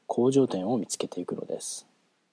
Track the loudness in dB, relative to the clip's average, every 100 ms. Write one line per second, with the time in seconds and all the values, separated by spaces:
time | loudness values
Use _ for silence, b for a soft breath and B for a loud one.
0 | -4 2 6 6 4 2 -2 -2 -2 -4
1 | -4 -6 -6 -6 -6 -8 -8 -12 -16 _
2 | _ _ _